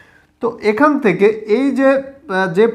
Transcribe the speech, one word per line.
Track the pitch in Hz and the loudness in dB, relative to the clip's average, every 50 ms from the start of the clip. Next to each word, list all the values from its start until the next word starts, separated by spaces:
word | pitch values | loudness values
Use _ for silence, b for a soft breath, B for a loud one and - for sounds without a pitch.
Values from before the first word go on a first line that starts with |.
| B B B B B B _ _ | B B B B B B _ _
তো | 254 226 - - | -6 -6 -6 -4
এখান | - 208 214 214 285 311 285 - | -2 -2 0 2 2 2 2 0
থেকে | - 202 170 - 196 | 0 0 2 2 2
এই | 220 214 - - - 208 254 277 277 | 0 0 -2 -4 -2 -2 0 0 0
যে, | 240 262 269 269 | 0 2 2 2
আহ, | 277 269 269 - - - - 202 190 190 190 185 | 2 0 -2 -8 -16 -18 -10 -6 -4 -4 -4 0
যে | 165 196 226 226 | 0 2 2 2